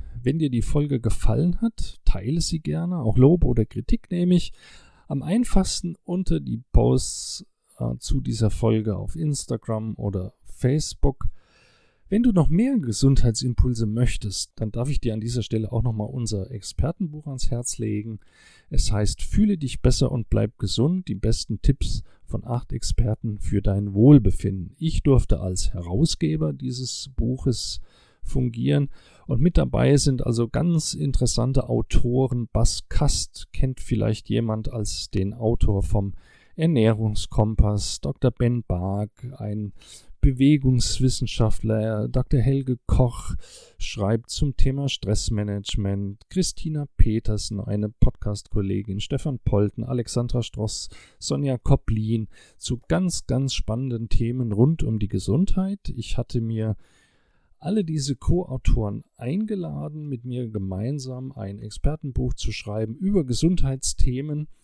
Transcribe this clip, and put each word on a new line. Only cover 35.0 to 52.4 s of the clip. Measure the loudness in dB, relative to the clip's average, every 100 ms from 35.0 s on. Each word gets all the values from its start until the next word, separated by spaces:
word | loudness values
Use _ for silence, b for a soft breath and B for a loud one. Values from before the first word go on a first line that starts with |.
| -4
den | -2 -2
Autor | -2 0 4 4 4
vom | 2 0 0 b b b b -2
Ernährungskompass, | 2 4 4 2 0 0 0 2 2 0 -2 -2 -4 -6
Doktor | -6 -2 -2
Ben | 0 0 0
Bark, | -2 -4 -4 -4 -6 -10 -16 -10
ein | -8 -6 -8 B B B B 2
Bewegungswissenschaftler. | 2 6 4 6 4 2 2 2 2 2 -2 0 0 0 0 0 -2 -2 -2
Doktor | -2 2 2
Helge | 2 2 -2 -4 2
Koch | 2 2 0 -6 -6 B B B -8
schreibt | -6 -2 -2 -2 -4
zum | -4 0 4
Thema | 4 4 -4
Stressmanagement. | -4 -2 0 0 -2 -4 -6 -4 -2 -2 -2 -6 -10 _
Christina | -4 -4 -4 -6 -6 0 6
Petersen, | 6 4 0 -2 -2 -6
eine | -4 -4 -4
Podcast-Kollegin. | 4 2 4 -6 -8 -4 -4 -2 -4 -6 -8
Stefan | -6 -6 -4 -6
Polten, | 0 0 0 -2
Alexandra | -6 -6 -4 -4 -2 -2
Stross, | -4 -6 -6 -6 -12 B B B
Sonja | -6 -4 -2 0
Koplin | 2 2 2 -2 -2 -2 -4 b